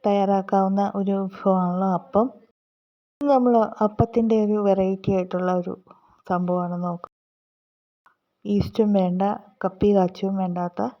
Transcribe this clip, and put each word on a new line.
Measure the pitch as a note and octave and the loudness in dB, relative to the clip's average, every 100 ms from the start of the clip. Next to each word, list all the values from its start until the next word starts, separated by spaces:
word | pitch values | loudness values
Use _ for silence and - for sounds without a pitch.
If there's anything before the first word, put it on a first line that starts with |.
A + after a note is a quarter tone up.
തയ്യാറാക്കാവുന്ന | G#3 G3+ G3 G3 F#3+ G3 F#3+ G3 G3+ G3+ | 2 2 2 0 2 0 2 0 -2 -2
ഒരു | G3 G3 | -2 -2
വിഭവമാണല്ലോ | F#3+ - G3 F#3 F3+ F3+ F#3+ | -4 -2 0 2 0 -2 -2
അപ്പം. | F3 - G3 B3+ - _ _ _ _ _ _ _ _ | -2 -2 0 0 -4 _ _ _ _ _ _ _ _
നമ്മൾ | C#4+ C4+ B3 A#3 G#3+ - | 2 4 4 4 2 0
അപ്പത്തിൻ്റെ | G#3+ G#3 A#3 A#3+ A3+ A3 | -2 0 0 2 2 2
ഒരു | G#3 G#3 | 2 0
വെറൈറ്റി | G3+ F#3+ F#3+ F#3+ F#3+ | 2 2 0 -2 -2
ആയിട്ടുള്ള | F#3+ F3+ F#3 F3+ F#3 | -2 -2 -4 -2 -2
ഒരു | F3 - _ - _ _ - | -4 -10 _ -20 _ _ -6
സംഭവമാണ് | F3+ F3+ F3+ F3 F3 | -4 -2 -2 -4 -6
നോക്കുക. | F3 F3 - _ _ _ _ _ _ _ _ _ _ _ _ _ G#3+ | -6 -8 -14 _ _ _ _ _ _ _ _ _ _ _ _ _ -2
ഈസ്റ്റും | G3+ - - G#3 | -2 0 0 2
വേണ്ട, | G3+ F3+ F3+ G3 - - _ | 2 0 0 -2 -4 -12 _
കപ്പി | F#3 F#3 G#3 | -8 0 2
കാച്ചും | G3+ F3+ F#3 F#3+ G3 | 4 2 -2 -6 -4
വേണ്ടാത്ത | F#3 F3 F3 - A3+ - | -4 -4 -6 -6 -8 -8